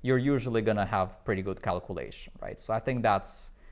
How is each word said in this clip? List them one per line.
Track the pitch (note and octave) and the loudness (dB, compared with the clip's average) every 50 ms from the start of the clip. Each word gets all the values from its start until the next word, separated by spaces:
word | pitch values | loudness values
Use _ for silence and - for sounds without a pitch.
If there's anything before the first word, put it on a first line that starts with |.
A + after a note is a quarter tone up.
| - | 0
you're | B2 C3 B2+ | 2 4 4
usually | B2+ C#3 C#3+ C3+ A2+ B2+ A2+ A2+ | 4 4 2 2 2 2 0 2
gonna | G#2+ A2 G#2+ G#2 G2 | 4 4 4 2 2
have | F#2 G#2+ G2 F#2 F#2 - - - | 2 2 0 0 0 -2 -8 -2
pretty | - G#2 F#2+ F#2+ | -2 -2 0 0
good | G2 F2+ - - | -2 -4 -4 -2
calculation, | - F2+ F2+ - - F#2+ E2 B1+ G1+ - - - - - - - | -2 -2 -2 -4 -6 -6 -6 -6 -8 -10 -14 -16 -16 -14 -12 -10
right? | - - - | -10 -10 -10
So | - - A2+ | -6 -4 -2
I | A2+ | -2
think | - - C3 B2 A2 | 0 0 -2 2 4
that's | A2 G2+ F#2+ - - - - - - - - - - | 4 4 4 2 -2 -10 -12 -14 -16 -18 -20 -20 -20